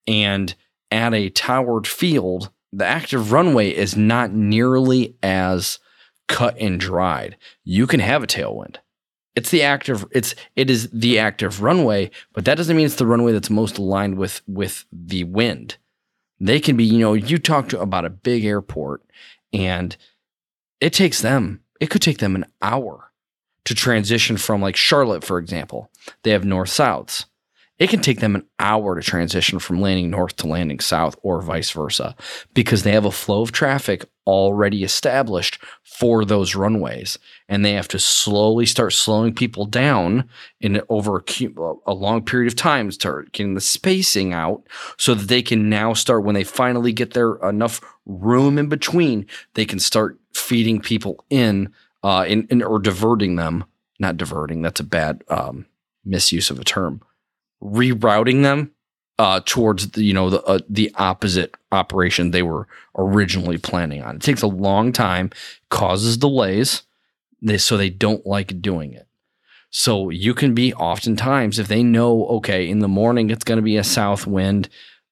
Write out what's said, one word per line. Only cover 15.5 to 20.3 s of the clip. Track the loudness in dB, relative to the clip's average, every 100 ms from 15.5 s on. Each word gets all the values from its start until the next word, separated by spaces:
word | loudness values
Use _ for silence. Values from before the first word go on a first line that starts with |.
| -2 -10 -18 _ _ _ _ _ -6
They | 0 2
can | 2 2
be, |
you | 4 4
know, | 4
you | 2 0 -2
talk | 2 0 0
to | -4
about | -2 -2 -4
a |
big | -6 -2 0 0
airport, | -2 -4 -10 -8 -10 _ _ -20 -20 _
and | -4 -2 -2 -4 -8 _ _ _